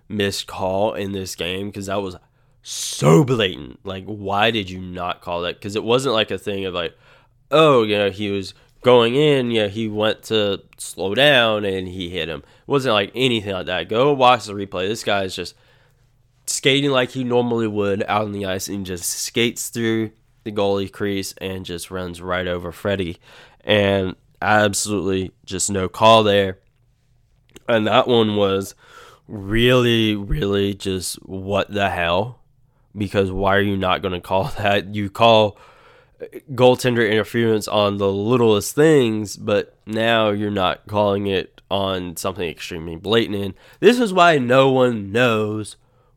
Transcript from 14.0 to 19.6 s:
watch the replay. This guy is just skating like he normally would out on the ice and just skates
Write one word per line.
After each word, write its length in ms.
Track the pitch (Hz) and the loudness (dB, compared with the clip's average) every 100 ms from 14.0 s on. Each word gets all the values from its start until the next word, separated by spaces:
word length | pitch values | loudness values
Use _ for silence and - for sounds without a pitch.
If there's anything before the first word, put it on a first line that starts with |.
| 143 | 2
watch 320 | 139 123 120 104 | 4 4 4 0
the 80 | |
replay. 340 | 101 98 90 95 | -8 -6 -4 -4
This 160 | 113 | -4
guy 200 | - 101 | -2 -2
is 120 | 95 92 | -2 -6
just 200 | 87 - _ _ _ _ _ _ _ _ - | -12 -14 _ _ _ _ _ _ _ _ -10
skating 460 | - 143 135 143 | -2 2 2 2
like 200 | 131 127 | 0 0
he 120 | 131 | -4
normally 440 | 123 123 120 117 110 | -2 0 0 0 -2
would 360 | 104 101 98 | 0 0 0
out 200 | - 104 | -2 -2
on 80 | 107 | -2
the 140 | 101 95 | -4 -4
ice 240 | 95 - | -6 -6
and 160 | 101 92 | -8 -8
just 240 | 90 - | -8 -8
skates 600 | - - 117 117 - | -8 -6 -2 -2 -4